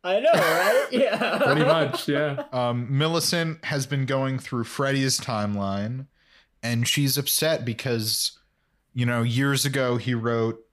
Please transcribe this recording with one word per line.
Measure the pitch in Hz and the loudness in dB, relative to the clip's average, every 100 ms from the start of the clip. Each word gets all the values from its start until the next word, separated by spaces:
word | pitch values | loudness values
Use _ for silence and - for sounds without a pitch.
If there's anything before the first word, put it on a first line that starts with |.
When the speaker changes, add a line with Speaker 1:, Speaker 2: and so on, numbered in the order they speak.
Speaker 1:
I | - - | 0 2
know, | 285 | 4
right? | 659 523 - 202 494 571 | 4 4 2 4 2 2
<laughs> | |
Yeah. | 254 - 226 233 - | 2 2 2 -2 0
Speaker 2:
Pretty | 269 151 | 2 4
much, | - 165 135 339 - | 4 4 2 -2 -2
yeah. | 143 151 139 277 | 0 0 -4 -6
Speaker 3:
Um, | 127 120 120 123 139 | -2 0 -2 0 0
Millicent | 156 165 151 175 165 156 - | 2 0 0 0 -2 -4 -4
has | 147 135 | -4 -2
been | 139 135 | -2 0
going | 135 135 131 | 0 0 -4
through | - 123 | -4 -4
Freddy's | 113 - 139 139 135 - | -4 -2 0 2 0 -2
timeline, | - 110 104 101 98 101 107 127 135 _ _ _ _ _ | -2 -2 -2 -2 -2 -2 -4 -8 -12 _ _ _ _ _
and | 117 117 120 | -4 -2 0
she's | - 139 127 | 2 2 0
upset | 139 - 156 160 | -2 0 0 0
because, | 120 113 135 117 110 110 - - _ _ _ _ _ | -4 -4 -2 -2 -2 -4 -4 -8 _ _ _ _ _
you | 123 123 | -2 0
know, | 120 | 0
years | 117 117 139 135 | 0 2 2 2
ago | 143 135 127 123 | 0 0 0 0
he | 110 | 0
wrote, | 120 117 117 113 113 _ | -2 0 0 0 -2 _